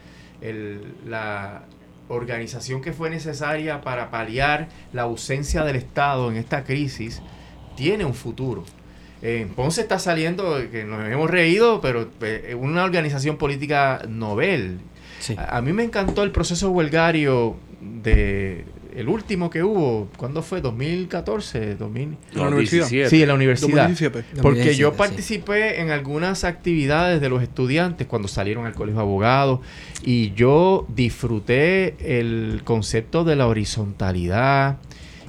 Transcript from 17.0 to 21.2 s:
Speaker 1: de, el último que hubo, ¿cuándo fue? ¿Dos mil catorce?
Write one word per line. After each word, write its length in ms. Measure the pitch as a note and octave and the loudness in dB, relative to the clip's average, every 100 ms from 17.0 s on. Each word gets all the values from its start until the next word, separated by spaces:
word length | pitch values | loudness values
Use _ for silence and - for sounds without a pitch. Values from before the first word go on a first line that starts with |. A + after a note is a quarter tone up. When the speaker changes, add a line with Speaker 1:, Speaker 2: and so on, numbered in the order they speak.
| E3+ E3 C#3+ B2+ A#2 - - - | 4 4 4 2 2 -2 -14 -18
Speaker 1:
de, 840 | G2 A2+ A2 G#2+ G2+ G2 F#2+ F2 - - - - | -14 -6 4 4 4 0 -4 -6 -12 -16 -16 -8
el 120 | A#2 | -2
último 400 | A3 G#3+ F#3+ E3+ | -2 0 -2 0
que 120 | E3 | 0
hubo, 440 | F#3+ G#3 C#3+ A2 G2 - | 0 2 2 0 -4 -8
¿cuándo 240 | B2+ D3+ | -6 -6
fue? 200 | D#3+ F#3 | -4 -4
¿Dos 120 | C3+ A2+ | -4 -4
mil 320 | D3 F3+ F3+ | -4 -4 -4
catorce? 680 | F#3 | -6